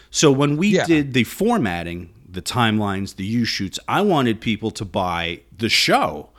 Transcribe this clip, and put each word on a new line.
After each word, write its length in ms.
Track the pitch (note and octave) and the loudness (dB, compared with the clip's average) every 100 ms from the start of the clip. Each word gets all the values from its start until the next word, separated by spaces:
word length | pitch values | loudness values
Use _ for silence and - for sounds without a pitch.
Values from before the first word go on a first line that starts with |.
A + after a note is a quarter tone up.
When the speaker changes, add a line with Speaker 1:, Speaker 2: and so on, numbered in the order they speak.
| - | -8
Speaker 1:
So 220 | - D#3 | 2 4
when 240 | C3+ C#3+ D3 | 4 2 2
we 120 | G3+ | 2
Speaker 2:
Yeah. 160 | F#3 C#3 | 2 2
Speaker 1:
did 280 | D#3 C#3+ | 2 2
the 100 | B2+ | 0
formatting, 840 | A2+ - G#3 A#3 A2 E2+ E2+ F2 F2 - - | 0 0 0 2 0 -2 -6 -8 -12 -18 -14
the 140 | F2+ | -10
timelines, 760 | - B2 A2+ G#2+ G2+ G2 G2 - | -4 0 2 2 0 -2 -6 -6
the 80 | |
you 200 | G2 A#2+ | -4 -2
shoots, 340 | A2+ - F#2+ - - | -2 -2 -6 -8 -4
I 120 | C#3+ | 0
wanted 380 | G3+ D#3 B2 G#2+ | 2 2 2 0
people 300 | A#2+ G2+ A2 | -2 -2 -4
to 120 | - | -6
buy 560 | G2+ G2+ F2+ E2+ E2+ F2 _ F2 | -6 -2 -2 -2 -4 -8 _ -6
the 120 | A2 | -2
show. 640 | - - A#3+ - D2 - | 0 2 2 2 -4 -12